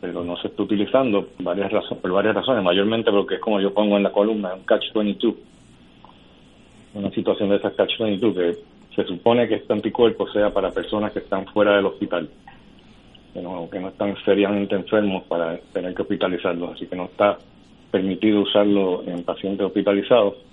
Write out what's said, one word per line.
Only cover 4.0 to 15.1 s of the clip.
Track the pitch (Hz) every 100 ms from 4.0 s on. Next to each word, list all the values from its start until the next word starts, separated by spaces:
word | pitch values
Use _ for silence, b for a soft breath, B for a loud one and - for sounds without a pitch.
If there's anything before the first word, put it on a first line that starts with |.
la | 98
columna, | 104 104 110 95 92
un |
catch | - 107 -
twenty-two. | 110 104 98 120 - - - - - - - - - - - - - - - - 104
Una | 98
situación | - 107 95 101
de | 101
esas | 101 -
catch | 95 -
twenty-two, | 110 98 110
que | 92 87 85 - - - -
se | 98
supone | 87 117 120 113
que | 104
este | -
anticuerpo | 107 107 101 117 104 92
sea | 107 104
para | 101 95
personas | 95 87 107 104
que | 101
están | - 95 92
fuera | 107 104 101
del | 98
hospital, | - 101 87 80 - - - - - - - - - _
que | 90
no, | 90 90 85
que | 98
no | 92
están | 92 101 98 -
seriamente | 98 101 101 101 98
enfermos | 92 107 104